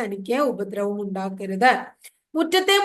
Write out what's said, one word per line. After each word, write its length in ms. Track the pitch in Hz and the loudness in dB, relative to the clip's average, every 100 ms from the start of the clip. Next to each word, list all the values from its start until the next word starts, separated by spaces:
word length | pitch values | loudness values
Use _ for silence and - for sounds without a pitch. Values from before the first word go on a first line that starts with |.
തനിക്ക് 380 | 214 196 196 254 277 | -6 -6 -2 0 0
ഉപദ്രവം 480 | 190 196 202 202 208 | -2 -6 -4 -4 -4
ഉണ്ടാക്കരുത്. 680 | 202 190 196 190 190 190 254 - - _ - _ _ 320 | -6 -6 -6 -8 -8 4 4 4 -4 _ -20 _ _ -2
മുറ്റത്തെ 400 | 330 370 381 403 | 2 2 4 4